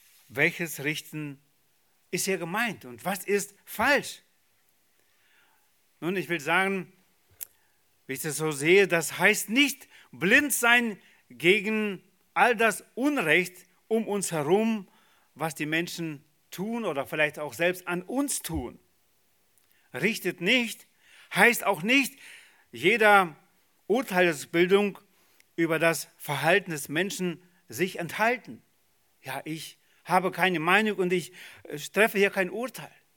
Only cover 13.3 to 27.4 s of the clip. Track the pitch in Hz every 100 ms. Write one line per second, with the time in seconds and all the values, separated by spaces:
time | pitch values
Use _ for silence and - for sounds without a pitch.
13.3 | 165 180 - _ _ _ 226 208 202 180
14.3 | 165 143 196 226 220 185 _ _ _ _
15.3 | - 160 151 151 160 175 - 165 143 _
16.3 | _ _ - 208 233 208 139 131 156 151
17.3 | 151 147 120 170 180 - 175 - 247 285
18.3 | - - 160 117 - _ _ _ _ _
19.3 | _ _ _ _ _ _ 127 185 214 175
20.3 | - 175 254 226 - - _ _ - -
21.3 | 175 226 233 196 175 196 269 254 - -
22.3 | - - _ _ 117 156 226 214 202 180
23.3 | 143 _ _ _ _ - 226 - 180 175
24.3 | 147 - 170 180 196 208 - _ _ _
25.3 | _ _ - 165 160 165 160 - _ -
26.3 | 139 151 196 185 156 - 147 196 - 180
27.3 | 156